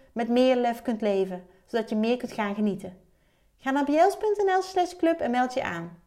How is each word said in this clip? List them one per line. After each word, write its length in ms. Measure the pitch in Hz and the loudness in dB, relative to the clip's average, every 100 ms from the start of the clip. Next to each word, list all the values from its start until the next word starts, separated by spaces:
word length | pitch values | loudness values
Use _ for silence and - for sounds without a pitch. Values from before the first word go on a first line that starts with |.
| - | -12
met 160 | 226 226 | -6 0
meer 260 | 240 254 247 | 4 4 4
lef 260 | 240 233 | 2 -2
kunt 200 | - 220 | -4 -2
leven, 460 | 214 196 190 180 180 _ _ | 0 0 0 -4 -12 _ _
zodat 240 | - 208 | -4 -2
je 60 | 214 | -2
meer 220 | 226 247 | 0 -2
kunt 140 | 247 | -4
gaan 240 | - 208 202 | -4 -4 0
genieten. 440 | 214 185 180 - _ _ _ _ _ _ | -2 -2 -8 -16 _ _ _ _ _ _
Ga 140 | 269 | -2
naar 140 | 269 285 | 0 2
bjels 320 | 302 381 - | 4 4 4
punt 200 | 427 415 | -2 0
N 200 | 392 370 | 2 0
L 20 | |
slash 340 | 370 370 349 - | 0 0 -2 0
club 240 | 330 330 | 0 0
en 120 | 240 | -2
meld 220 | 247 254 | 0 -2
je 100 | 254 | -4
aan. 380 | - 170 170 - | -8 -8 -10 -14